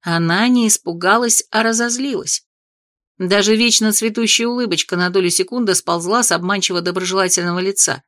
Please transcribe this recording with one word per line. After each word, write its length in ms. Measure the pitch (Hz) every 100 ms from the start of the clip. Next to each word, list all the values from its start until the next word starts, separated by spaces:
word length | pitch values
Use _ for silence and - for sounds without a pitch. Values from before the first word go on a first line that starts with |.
Она 460 | - 170 165 180 240
не 200 | 247 226
испугалась, 760 | - - 170 175 220 240 - -
а 120 | 220
разозлилась. 840 | 226 226 233 240 277 240 - - _ _ _ _ _ _ _ _
Даже 380 | 180 202 196 220
вечно 360 | 240 - 214
цветущая 540 | 208 220 214 226 - 233
улыбочка 500 | 240 233 170 - 180
на 140 | 180
долю 200 | 190 180
секунды 440 | 170 185 247 220
сползла 480 | 180 - 170 175 226
с 100 | -
обманчиво 480 | 165 175 196 185 180
доброжелательного 760 | 175 180 180 190 185 180 175 180
лица. 440 | 190 196 - 123